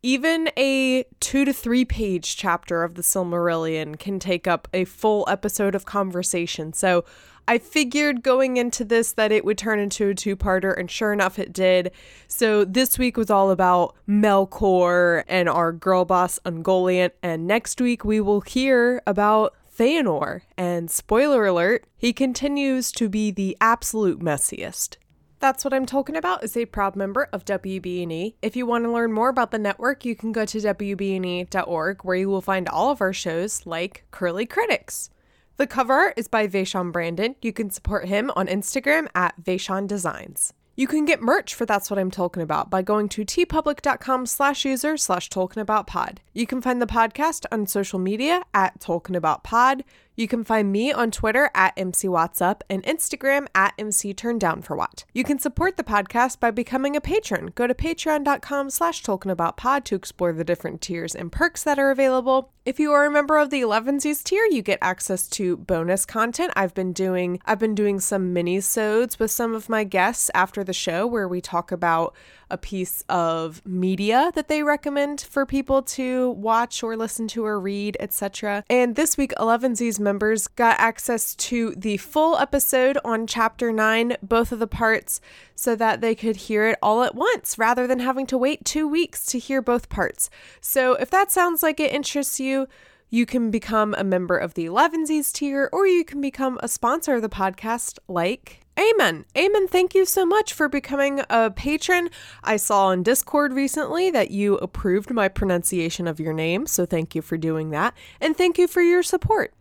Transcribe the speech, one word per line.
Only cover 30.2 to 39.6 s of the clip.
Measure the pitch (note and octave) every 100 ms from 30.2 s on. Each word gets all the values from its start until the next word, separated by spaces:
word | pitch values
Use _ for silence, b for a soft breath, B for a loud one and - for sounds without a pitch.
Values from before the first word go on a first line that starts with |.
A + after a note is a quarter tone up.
| A3+
go | A3 G#3+
to | A3
W | G#3 G3 G3+ G3
B | G3 F#3+
and | F#3
E | F3+
dot | F3+ G3 -
org, | E3+ D#3+ F#3+ F#3
where | F#3
you | G3
will | F#3+
find | F#3 F#3+ F3
all | D#3 A#3
of | C#4
our | F#3+
shows, | F#3 F3+ E3 G3+ - -
like | E3 F#3 - _
Curly | - F3+ F3 A#3
Critics. | - A4+ A3+ - - - _ _ _ _ -
The | C#4
cover | C4 B3
art | C4+ F#4 -
is | A3+
by | A3 G#3
Vaishon | G3 F#3+ G3 F3
Brandon. | E3+ E3+ E3+ A3 C4+
You | A#3
can | - G#3
support | - - G#3 F3+
him | G3+ C4 -
on | F#3+
Instagram | F#3+ - C4+ C4 D#4 D#4
at | - F3+ -
Vaishon | E3+ F#3